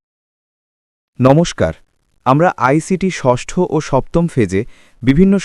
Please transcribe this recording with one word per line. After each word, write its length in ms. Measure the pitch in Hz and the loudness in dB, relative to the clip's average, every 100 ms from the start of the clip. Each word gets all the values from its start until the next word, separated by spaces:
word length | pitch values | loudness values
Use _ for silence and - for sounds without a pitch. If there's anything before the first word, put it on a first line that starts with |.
| _ _ _ _ _ _ _ _ _ _ _ - | _ _ _ _ _ _ _ _ _ _ _ 0
নমস্কার, 540 | 127 143 170 - 82 - _ _ _ _ - | 2 4 2 -2 -4 -6 _ _ _ _ 0
আমরা 220 | 139 175 - 123 | 2 2 0 0
আইসিটি 400 | 151 - 185 190 - | 0 -2 -4 -4 -4
ষষ্ঠ 300 | - 131 - - 180 | -2 -2 -2 -4 -2
ও 20 | 156 - | -2 -2
সপ্তম 340 | 131 - 170 170 | -4 -2 -2 -2
ফেজে 280 | - 101 95 120 - _ - | -2 -2 -2 -6 -12 _ -8
বিভিন্ন 320 | 117 139 196 196 | 0 2 4 2